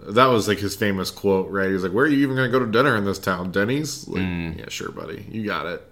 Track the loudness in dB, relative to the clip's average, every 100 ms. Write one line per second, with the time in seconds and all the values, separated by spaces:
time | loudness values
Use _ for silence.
0 | -2 4 6 6 4 0 -2 -2 0 0
1 | -2 -2 2 2 2 0 0 0 0 2
2 | 4 4 2 2 2 2 2 4 4 2
3 | 0 -2 -2 -2 -2 0 0 0 -4 -8
4 | -8 -4 -4 -4 -4 -8 -10 -10 -10 -10
5 | -10 -12 -10 -6 -4 -2 -4 -8 -10